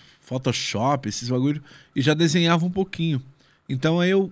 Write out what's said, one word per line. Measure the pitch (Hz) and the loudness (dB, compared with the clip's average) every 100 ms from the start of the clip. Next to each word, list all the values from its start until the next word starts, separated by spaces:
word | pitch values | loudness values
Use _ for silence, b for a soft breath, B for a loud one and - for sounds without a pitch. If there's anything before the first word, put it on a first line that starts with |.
| b b | b b
Photoshop, | - 131 131 - - 101 131 143 107 | -10 -4 -2 -2 -2 -2 0 0 -4
esses | - 123 | -6 -2
bagulho, | 127 139 151 - B B - | 0 0 -2 -8 B B -2
e | |
já | 131 | 0
desenhava | 151 165 175 165 170 180 | 2 2 2 2 2 0
um | |
pouquinho. | 185 190 - 165 135 - - b b b | -2 -4 -4 -2 -2 -6 -20 b b b
Então | 131 160 170 | -2 0 2
aí | 175 | 2
eu | 190 190 | 2 0